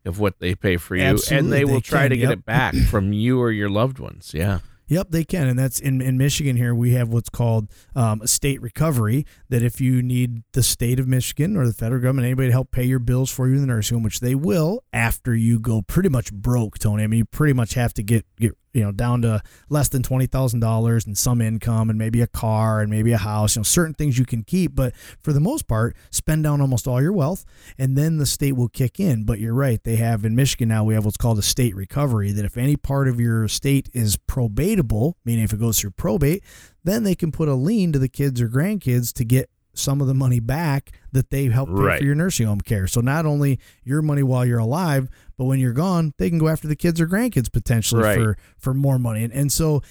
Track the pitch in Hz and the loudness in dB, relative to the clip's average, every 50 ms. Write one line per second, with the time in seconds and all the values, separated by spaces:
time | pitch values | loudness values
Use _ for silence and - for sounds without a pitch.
0 | - - 90 98 104 98 - - 90 90 90 - - 123 - 85 - - 92 90 | -6 -8 -4 -2 -2 -2 -2 -4 -4 -4 -4 -2 0 0 0 0 -2 -4 -2 0
1 | 95 95 101 104 - - 135 139 147 - 143 139 143 143 135 120 - - - 139 | 2 2 2 2 2 0 0 2 2 2 2 2 2 2 2 0 0 0 0 2
2 | 139 123 131 117 127 120 117 92 - 110 113 127 127 87 - 131 - - 120 104 | 2 2 2 2 2 0 0 -2 -4 -2 0 0 0 0 2 2 2 2 2 2
3 | 95 101 104 104 113 123 127 127 120 117 110 104 104 101 98 104 120 135 131 - | 0 0 0 0 0 2 2 2 2 0 0 -2 -2 -2 0 0 0 -2 -2 -6
4 | 60 50 50 - - - - 76 90 101 98 92 - - - _ _ - 147 180 | -12 -14 -14 -16 -16 -10 -4 -2 -2 0 -2 -2 -4 -10 -16 _ _ -2 -2 -2
5 | 196 - 160 165 160 - 185 180 139 131 123 127 135 131 - - - 139 131 127 | -2 -2 -2 -2 -2 -2 -2 -2 0 0 0 0 0 -2 -2 -4 -2 -2 -2 0
6 | 127 131 131 127 135 143 - - 151 135 123 117 123 120 120 117 120 123 123 123 | 0 0 2 2 2 2 0 0 0 0 0 0 0 0 0 2 2 2 2 2
7 | 120 113 117 117 - - - - 120 117 110 110 107 - - - - _ - 113 | 2 0 -2 -2 -2 -4 -4 -2 0 2 0 0 -2 -4 -10 -18 -20 _ -2 0
8 | 117 110 107 107 120 123 - - - 139 139 135 127 113 - - 151 165 147 120 | 0 0 0 -2 -2 -2 -2 0 0 -2 -2 -4 -8 -8 -4 0 0 2 2 2
9 | 110 104 120 143 143 - - - - - 127 117 117 120 - - 131 127 127 123 | 2 2 0 0 -2 -4 -10 -20 -6 -2 0 0 0 0 0 0 0 0 2 2
10 | 123 123 123 123 123 123 120 113 - _ - 127 110 - - - 123 117 127 131 | 0 0 0 0 0 -2 -4 -8 -12 _ -2 0 0 0 0 -2 -2 0 0 0
11 | 131 127 131 127 120 - - - 147 190 214 175 127 120 104 - 117 110 131 127 | 0 2 0 0 0 -2 -2 -2 -2 0 0 0 0 0 0 -2 -2 -2 -2 0
12 | 120 127 135 135 120 127 127 127 135 127 120 131 127 - - 127 123 127 131 127 | 0 0 0 0 0 0 0 0 2 2 2 2 0 -2 -4 -2 0 0 0 0
13 | 120 123 123 127 131 - - - 127 127 135 143 139 131 120 110 101 - 120 117 | 0 0 0 0 0 -2 -2 0 0 2 2 2 2 0 0 -2 -2 -2 -2 -2
14 | 113 107 - - 123 123 135 135 151 196 202 170 156 165 214 254 - _ - 113 | -2 -2 -4 -4 -2 -2 -2 0 0 0 2 2 2 0 -2 -4 -6 _ -2 0
15 | 117 113 110 - - 127 117 113 113 117 117 113 110 123 113 110 - - - 170 | 0 0 0 -2 -2 0 0 2 4 2 2 2 2 0 -2 -2 -2 -4 -4 -2
16 | 190 185 131 120 - - 104 98 107 127 123 123 113 101 - - - 107 104 107 | 0 0 0 0 -2 -4 -8 -6 -2 0 0 0 0 -2 -4 -2 -2 0 0 0
17 | 107 107 113 117 107 - - - 151 147 131 127 113 - - 127 120 110 - - | 0 0 0 0 0 -2 -2 0 2 2 2 2 0 0 0 -2 -2 -2 -2 -4
18 | 104 101 117 110 - _ _ - 113 104 - _ _ _ - 123 104 101 98 101 | -2 0 0 0 0 _ _ -2 -2 -2 -2 _ _ _ -2 -2 0 0 -2 -2
19 | 117 120 123 123 117 117 110 104 - - - - _ - 143 151 135 - - 131 | -2 0 0 0 0 0 0 -2 -4 -8 -14 -20 _ -2 0 0 0 0 0 -2
20 | 120 - 131 131 127 - - 131 131 123 117 117 113 113 113 113 117 117 117 113 | -2 0 0 0 0 0 0 0 0 0 0 0 0 0 2 2 2 2 2 0
21 | - 110 101 - - 123 123 120 113 110 113 107 - 120 113 110 110 113 107 110 | 0 -2 -4 -2 0 0 0 2 0 0 -2 -2 -2 0 0 2 2 2 0 0
22 | 110 110 113 117 120 - - - 117 110 110 107 110 110 110 107 104 107 107 110 | 0 0 0 0 0 0 -2 -2 -2 0 0 2 2 2 2 0 0 0 0 0
23 | 107 117 117 104 98 107 107 107 107 104 - 117 104 - - 175 170 160 147 - | 2 2 2 2 0 -2 0 0 0 0 0 0 -2 0 2 2 2 0 -2 -2
24 | 151 147 120 127 123 - 123 113 107 - 180 185 180 147 135 135 131 123 - - | -2 0 2 0 0 0 -2 -6 -4 -2 0 0 0 0 0 -2 -2 -2 -4 -8
25 | - - - - - 160 143 143 151 220 311 320 - - 113 110 113 127 - - | -16 -20 -20 -8 -4 0 0 2 2 0 0 -2 -4 -2 -2 0 0 -2 -4 -8
26 | - - - - - - 156 156 151 151 147 143 139 135 127 110 - 131 123 123 | -14 -10 -8 -4 -2 0 0 0 2 2 2 2 2 2 0 0 -2 0 0 0
27 | 139 170 214 190 135 151 196 - - - - - - - - - 131 131 131 139 | 2 2 2 0 0 0 -2 -6 -8 -14 -20 -20 -20 -18 -8 -4 -2 0 0 2
28 | 151 160 160 156 139 - - - 143 139 135 123 120 113 - - 131 117 - - | 0 0 0 0 0 -2 -2 -2 -2 0 0 0 -2 -2 -2 -2 -2 -2 -2 -2
29 | 202 180 123 110 104 110 117 98 110 113 117 131 139 131 113 104 - 113 113 113 | 0 0 0 0 0 -2 -2 -2 -2 -2 0 0 0 0 0 -2 -2 -2 0 0
30 | 117 113 117 107 107 110 110 127 139 131 - - 120 110 113 110 107 110 110 110 | 2 0 0 0 0 0 2 2 2 0 0 0 0 0 2 2 2 2 2 2
31 | 104 107 - - 123 117 113 104 - - - - 123 117 98 95 98 - - 143 | 0 0 -2 0 0 0 2 2 2 0 0 2 0 0 -2 -4 -8 -6 -4 -2
32 | 147 135 117 104 98 101 101 104 101 98 - 120 123 143 147 - - - 139 139 | 0 0 0 0 0 0 -2 -2 -4 -4 -4 -2 0 0 0 0 0 -2 0 0
33 | 135 131 123 120 117 117 113 113 110 104 - - - 139 139 135 - - - 120 | 0 0 0 0 0 2 2 0 0 0 -2 -2 0 2 2 2 0 -2 -4 -2
34 | 113 104 101 - - - - 135 120 110 101 117 151 202 226 190 135 110 107 104 | 0 0 0 -2 -4 -4 -2 -2 -2 -2 0 0 0 2 2 2 0 0 0 0
35 | 123 165 - - - 117 117 113 110 101 110 101 117 117 104 - - 101 - - | 0 0 -2 -4 -4 -2 0 0 0 0 0 0 0 0 0 0 -2 -4 -6 -4
36 | - 180 214 180 143 143 165 - - - - - - - _ _ - 170 208 233 | -2 -2 0 2 2 2 0 -2 -4 -12 -20 -20 -20 -20 _ _ -4 -2 -2 0
37 | 220 196 175 - 175 156 - - 160 147 135 127 135 180 240 214 180 170 147 135 | 0 0 0 0 -2 -4 -2 -2 0 0 0 0 0 0 0 2 2 2 2 0
38 | 131 127 - - 143 143 127 120 120 110 120 139 170 202 214 190 - 127 123 123 | 0 -2 -2 -2 -2 -2 0 0 -2 0 0 0 0 0 -2 -2 -2 0 0 0
39 | 120 117 - - 120 113 127 131 - - _ _ _ _ _ - - 143 139 143 | 0 -2 -4 -4 0 2 2 2 0 -2 _ _ _ _ _ -6 -4 -2 0 0
40 | 139 127 135 131 135 127 123 120 113 117 131 160 175 151 135 135 - - - - | 0 0 2 2 2 2 2 0 0 -2 -4 -2 -2 -2 -2 -2 -4 -8 -14 -20
41 | - - - 131 - - 143 135 139 123 110 123 139 - 90 98 98 95 85 - | -10 -2 -2 -2 0 0 -2 -2 0 0 0 0 0 0 0 0 2 2 2 2
42 | 139 139 143 151 170 95 - - 113 104 104 101 - - 117 98 95 92 - 123 | 2 0 2 2 0 0 0 0 0 0 0 -2 -2 -2 -2 -2 -2 -2 0 0
43 | 117 131 143 165 160 151 147 143 143 139 131 - - - - _ - 123 139 156 | 0 0 0 0 0 0 0 2 2 0 0 -2 -4 -10 -20 _ -8 -4 -2 0
44 | 156 151 143 143 135 127 131 123 123 123 120 117 110 113 135 175 185 160 139 135 | 0 0 0 0 0 2 2 2 2 2 2 0 0 0 0 0 0 0 0 0
45 | 131 - - - _ - - - 127 131 135 135 131 123 113 143 170 196 180 170 | -2 -4 -8 -16 _ -16 -8 -4 -2 0 0 2 0 0 0 0 0 0 0 0
46 | 160 151 - - 185 185 165 160 156 156 156 - - 151 151 - - 175 160 165 | 0 -2 -2 -2 -2 0 0 2 2 2 0 -2 -2 -4 -4 0 0 0 2 2
47 | 165 165 185 214 247 247 - 135 117 - - - - - 120 113 104 - 117 113 | 0 0 2 0 0 0 0 0 0 0 -2 -2 0 2 0 0 2 2 2 4
48 | 110 107 101 113 113 110 101 - - _ _ - - 131 131 139 139 139 135 127 | 4 4 4 4 2 2 0 -2 -6 _ _ -8 -4 -2 0 0 2 2 2 2
49 | 120 117 110 110 117 117 - 143 143 139 - - 160 156 151 139 - - | 0 -2 -2 -2 -4 -2 -2 -2 0 0 0 0 0 2 0 0 -2 -6